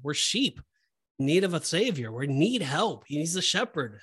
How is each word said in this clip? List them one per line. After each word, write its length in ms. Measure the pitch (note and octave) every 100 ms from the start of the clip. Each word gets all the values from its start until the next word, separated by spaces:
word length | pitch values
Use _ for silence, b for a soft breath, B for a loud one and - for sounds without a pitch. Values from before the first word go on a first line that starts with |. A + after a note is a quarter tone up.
We're 100 | C#3
sheep, 480 | D3 - A3+ C#4 - - _ _ _ _ -
need 260 | C3+ F3+
of 120 | F#3+
a 80 | D#3+
savior. 480 | - E3+ B3 D3 A2
We 160 | A#2+ C#3+
need 340 | C3+ G3 B3
help. 420 | C#3 D3+ G#3+ - -
He 100 | D3
needs 180 | E3
a 60 | F#3
shepherd. 560 | F3 G3 A3+ D#3 A#2+ G2+